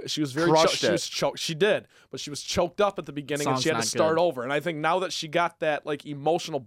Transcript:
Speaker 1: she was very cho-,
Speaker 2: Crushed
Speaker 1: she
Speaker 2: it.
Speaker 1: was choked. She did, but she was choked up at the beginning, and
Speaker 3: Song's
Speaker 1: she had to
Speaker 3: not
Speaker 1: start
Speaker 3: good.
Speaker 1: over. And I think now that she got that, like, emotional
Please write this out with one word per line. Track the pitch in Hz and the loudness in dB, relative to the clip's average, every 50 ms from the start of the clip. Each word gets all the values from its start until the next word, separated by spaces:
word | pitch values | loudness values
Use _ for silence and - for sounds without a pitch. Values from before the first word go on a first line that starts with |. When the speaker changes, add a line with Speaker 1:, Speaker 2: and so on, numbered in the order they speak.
| - | -4
Speaker 1:
she | 131 - 151 | -4 -4 -2
was | 151 135 | -2 -2
very | 123 151 170 165 | 0 2 4 6
cho-, | |
Speaker 2:
Crushed | 160 156 165 - - | 6 6 6 4 4
Speaker 1:
she | - 139 | 2 2
Speaker 2:
it. | 113 | 2
Speaker 1:
was | 98 - - - | 2 2 -2 -4
choked. | - - 156 139 - - | -4 -2 -2 -2 -2 -4
She | - - 165 | -6 -4 0
did, | 147 196 214 170 123 - - _ _ _ _ | 2 2 2 2 0 -2 -8 _ _ _ _
but | 135 131 | -14 -12
she | - 147 | -10 -10
was | 143 - | -10 -10
choked | - - - 185 175 170 - - | -8 -4 0 0 0 0 2 0
up | 208 196 - 214 | 0 0 0 -4
at | - | -10
the | 151 | -10
beginning, | 139 147 139 123 147 143 - 139 | -8 -8 -6 -4 -2 -2 0 0
and | 131 | 0
Speaker 3:
Song's | 127 | 2
Speaker 1:
she | 131 160 | 2 2
had | 151 | 2
to | 117 | 0
Speaker 3:
not | 113 | 0
Speaker 1:
start | - - 120 160 160 160 | 0 2 2 2 4 4
Speaker 3:
good. | 165 | 4
Speaker 1:
over. | 175 170 135 127 117 | 2 2 0 -2 -4
And | 135 | -2
I | 147 151 | -2 -2
think | 139 175 160 147 | -2 -4 -4 -2
now | 156 160 175 185 | 0 0 0 0
that | 185 160 | 0 -4
she | - - 165 | -6 -6 -6
got | 151 147 170 175 160 - - | -2 0 0 0 0 -2 -2
that, | 160 156 147 - - | -2 -2 -2 -2 -2
like, | 151 151 135 - | -6 -6 -6 -8
emotional | 151 143 139 143 156 170 165 - 165 156 135 110 | -10 -8 -4 0 0 0 0 0 -4 -6 -6 -8